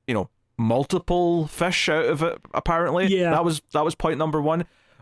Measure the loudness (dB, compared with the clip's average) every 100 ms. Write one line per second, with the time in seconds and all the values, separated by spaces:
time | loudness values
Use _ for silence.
0 | -6 -4 -4 _ _ -4 0 0 0 -2
1 | 0 0 2 0 -2 -2 -2 0 0 2
2 | 0 0 -2 -4 -6 -4 0 0 0 2
3 | 2 2 2 2 0 -2 -4 -2 -2 -2
4 | -2 -2 -2 0 0 0 -2 _ _ _